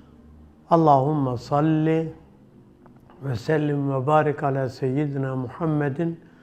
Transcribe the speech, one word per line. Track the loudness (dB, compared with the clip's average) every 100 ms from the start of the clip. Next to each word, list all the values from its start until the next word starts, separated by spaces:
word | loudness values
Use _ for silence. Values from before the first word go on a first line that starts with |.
| -20 -20 -20 -20 -20 -16 0
اللهم | 4 6 6 4 0 -2 -4
صل | -2 0 2 2 2 0 -2 -8 -20 -20 -20 -20 -20 -20 -20 -20 -20 -12 -8
وسلم | -6 -2 0 0 -2 -2
وبارك | -2 2 4 4 0
على | -2 -2 -4
سيدنا | -4 -4 -2 -2 -2 -4 -4
محمد | -8 -6 -2 0 -2 -2 -4 -6 -14 -20